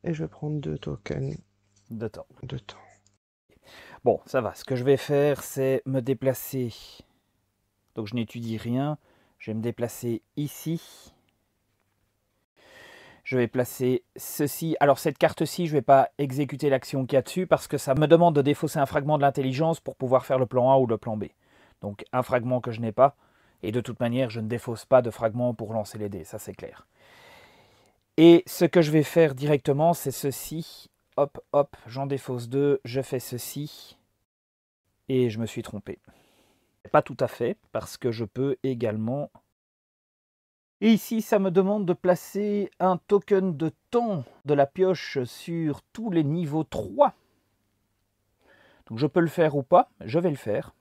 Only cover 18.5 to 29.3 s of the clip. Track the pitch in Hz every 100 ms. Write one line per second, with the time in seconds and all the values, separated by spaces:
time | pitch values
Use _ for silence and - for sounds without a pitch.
18.5 | 147 156 160 139 151 139 151 143 135 131
19.5 | 127 160 160 - 123 131 127 - 131 127
20.5 | 127 123 135 123 110 - 107 98 _ _
21.5 | _ _ _ 101 101 - 127 123 123 117
22.5 | 127 120 113 117 107 135 - _ _ _
23.5 | _ 92 117 117 110 120 123 127 113 110
24.5 | 117 - 113 - 131 117 - 113 113 123
25.5 | 113 107 113 104 107 104 98 78 107 -
26.5 | 95 - - _ _ _ - - - -
27.5 | _ _ _ _ _ _ - 165 170 -
28.5 | - 175 180 151 156 143 170 160